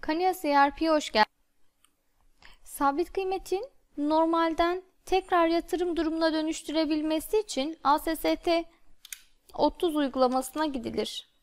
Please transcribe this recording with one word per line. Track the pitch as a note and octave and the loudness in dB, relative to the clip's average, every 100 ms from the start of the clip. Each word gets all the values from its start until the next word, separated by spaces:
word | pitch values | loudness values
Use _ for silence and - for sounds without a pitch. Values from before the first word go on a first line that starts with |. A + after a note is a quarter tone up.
| - | -4
Kania | D#4 F#4 | 0 0
C | F#4 D4 | 0 2
R | C#4+ C#4 | 4 4
P'ye | C#4+ D#4+ | 2 2
hoş | D#4 - | 2 2
geldin. | A3 G#3+ _ _ _ _ _ _ _ _ _ _ _ - - | 2 2 _ _ _ _ _ _ _ _ _ _ _ -20 -20
Sabit | - - C#4+ C#4+ E4+ | -18 -2 0 0 -2
kıymetin | - F#4+ F#4+ - F#4+ B4 _ _ - | -4 -4 -4 -4 -6 -6 _ _ -6
normalden | D4 D#4 E4 E4 E4 D#4+ E4+ F4+ - _ - | 0 2 2 2 0 2 0 0 -8 _ -2
tekrar | F#4+ F#4 F4+ E4 | 0 2 2 2
yatırım | E4 D#4+ E4+ F4+ E4 | 2 -2 -4 -2 -2
durumuna | D#4+ D#4+ D#4+ | -2 0 0
dönüştürebilmesi | D#4 D#4 D#4+ - D4+ D#4 D#4 D#4 D#4 - G#4+ | 0 -2 -4 -4 -2 0 0 0 -4 0 -2
için | G#4 - C#4 D#4+ | -2 -4 -4 -2
A | C#4+ D4+ | 2 2
S | E4 D#4+ | 0 -2
S | D#4+ D#4+ | 0 0
T | - E4 E4+ _ - - - - _ _ _ | 0 0 -2 _ -20 -20 -20 -20 _ _ _
otuz | - G3 - F4+ D4+ | 0 0 2 -2 0
uygulamasına | C#4 C4 B3+ B3+ C4 D4+ D#4 | -2 2 2 2 -4 -4 -4
gidilir. | C4+ A3+ A3 G#3+ - - _ | -4 -6 -4 -6 -8 -16 _